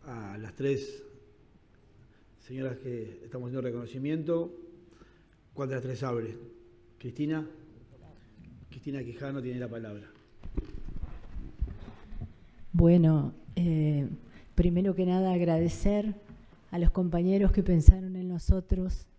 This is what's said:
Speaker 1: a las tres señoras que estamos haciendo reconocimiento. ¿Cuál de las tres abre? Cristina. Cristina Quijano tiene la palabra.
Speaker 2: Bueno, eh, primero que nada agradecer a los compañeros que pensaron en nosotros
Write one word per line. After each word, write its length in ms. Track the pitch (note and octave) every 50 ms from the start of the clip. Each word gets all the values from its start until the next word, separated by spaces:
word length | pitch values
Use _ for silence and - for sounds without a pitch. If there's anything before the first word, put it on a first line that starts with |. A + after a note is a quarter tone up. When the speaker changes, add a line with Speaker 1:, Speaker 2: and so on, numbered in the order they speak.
| -
Speaker 1:
a 320 | C#3 B2 A2+ G#2+ G2 G2 G#2+
las 180 | A2 G#2 -
tres 480 | - C3 C#3 C#3 C3+ - - - - - - - - - - - - - _ _ - _ _ _ _ _ - - - - - _ _ _ _ _ _
señoras 380 | - - B2+ C3 C3 C3 B2 B2
que 440 | - C3 A#2+ A#2+ A2 G#2+ - - -
estamos 240 | A#2 A#2 B2+ B2 B2
haciendo 140 | B2+ C3+
reconocimiento. 920 | B2 B2+ A#2 A#2+ A#2+ A#2 - C3+ C3 D3 D#3 D#3+ D#3 D#3 E3+ E3+ E3+ F3 - - - - - - - - - - - - - _ _ _ _ _ _ _ -
¿Cuál 160 | - C#3 C3
de 60 | C3+
las 80 | C3 A#2+
tres 200 | B2+ B2+ A2+ C#3
abre? 340 | C3 A#2+ A#2 A2+ A2+ A2 - - - - - - - - - - - - -
Cristina. 480 | - B2 A#2+ - D3+ D3 D#3 D#3 D#3 - - - - - - - - - - - - - - - - - - - - - - - - -
Cristina 340 | - B2+ - D3 C#3 C#3 B2
Quijano 380 | A#2 A#2 - C#3 C#3 C#3 C#3
tiene 180 | B2 B2+ B2 B2
la 80 | B2 A#2
palabra. 420 | A2+ A#2 A2+ G#2+ G#2+ G#2 G2+ - - - - _ - - - - - - - - - - - - - - - - - - - - - - - - - - - - - - - - - - - - - - - - - - - - - - - -
Speaker 2:
Bueno, 600 | - E3+ E3+ E3 F3 F3 E3 D#3+ D#3+ D3+ C#3+ - - - - - -
eh, 520 | - F3 F3 D#3+ D#3 D3+ D3+ D3+ C#3+ C#3 - - - - - - - - - -
primero 400 | - E3+ F3 E3+ F3 F#3 G3 F3+
que 100 | E3 F#3
nada 280 | F3+ F3+ F#3 F#3+ F#3+ F3+
agradecer 840 | F3 F3 E3+ E3 D#3+ E3+ E3+ - - - G#3+ G#3 G#3 G#3 G#3+ G3 - - - - - - - - - _ -
a 80 | - F3
los 120 | F3 D#3+
compañeros 600 | - F#3+ F#3 F3 D#3+ E3+ F3 F#3 F#3+ G3 G3+ F#3
que 120 | - G#3 F3+
pensaron 520 | F#3 F3+ E3 D3 - F3+ F#3+ F#3 F#3 F#3
en 140 | F#3 F3+ F3+
nosotros 800 | F3+ E3+ - - F#3+ F#3+ F3+ - F#3+ F#3 F#3 F#3 - - - _ _